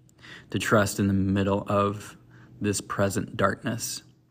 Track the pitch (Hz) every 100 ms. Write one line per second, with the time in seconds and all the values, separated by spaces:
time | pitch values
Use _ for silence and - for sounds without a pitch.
0 | _ _ - - - 101 - 113 101 -
1 | 98 98 95 98 98 101 - 101 101 104
2 | - - - - - - 104 98 - -
3 | 98 95 - 110 98 - 110 113 - -
4 | - _ _